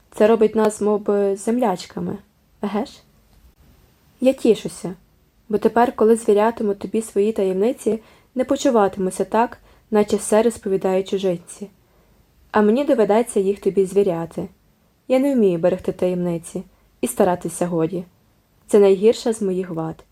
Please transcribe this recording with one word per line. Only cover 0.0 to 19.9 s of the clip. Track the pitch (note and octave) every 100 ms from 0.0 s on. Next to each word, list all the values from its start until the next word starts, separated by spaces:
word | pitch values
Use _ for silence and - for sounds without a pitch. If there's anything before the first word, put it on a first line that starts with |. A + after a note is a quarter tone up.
| _
Це | - G#3+
робить | A3+ G#3+ A3
нас, | A3 -
мов | G#3 G#3
би, | G#3 G3+ G3+ G3
землячками, | - A#3+ A#3 F3+ - F#3 F3 G3+ - _ _ _
еге | G3+ G3+ C4+
ж?» | - _ _ _ _ _ _ _ _ _ _ _ _
«Я | B3+
тішуся, | C4 B3 G3+ E3+ - F3 F#3+ _ _ _ _ -
бо | G#3
тепер, | A3 A#3 A#3+ -
коли | A3 A3+
звірятиму | A3+ G3+ A3 A#3 G#3
тобі | G3+ G3 A3
свої | A3 G3+ G#3
таємниці, | A3 F#3+ F#3 A3 C#4+ A3 A3 - _ _ B3
не | B3
почуватимуся | C#4 C#4+ A#3 G3 G3 F#3 - G3+
так, | A3 A#3+ - _ _ _
наче | G#3+ G#3 G3+
все | - G#3+
розповідають | A#3 A3 G3 F#3+ G3 F#3+ F#3+
чужинці. | G3 F#3+ E3+ - - G3 _ _ _ _ _ _ _ _
А | G#3+
мені | G#3 A#3 C#4+
доведеться | B3 G3+ G#3+ A#3+ G#3+
їх | F#3+ G3+
тобі | G3 F#3 F#3+
звіряти. | F#3 G3 E3 E3 - F3+ _ _ _ _ _ -
Я | C4
не | C#4+ C4
вмію | G3+ E3+
берегти | F3+ F3+ -
таємниці, | F3 F3+ F3+ F3 E3+ E3 F3+ - _ _ _
і | B3
старатися | - F#3+ F3 E3+ - F3
годі. | E3+ D#3+ F#3 F#3+ _ _ _ _ _ -
Це | G#3+
найгірша | G3 F#3+ G#3+ A3+ A#3+
з | A3
моїх | G3 F#3 F#3
вад. | D#3+ D#3+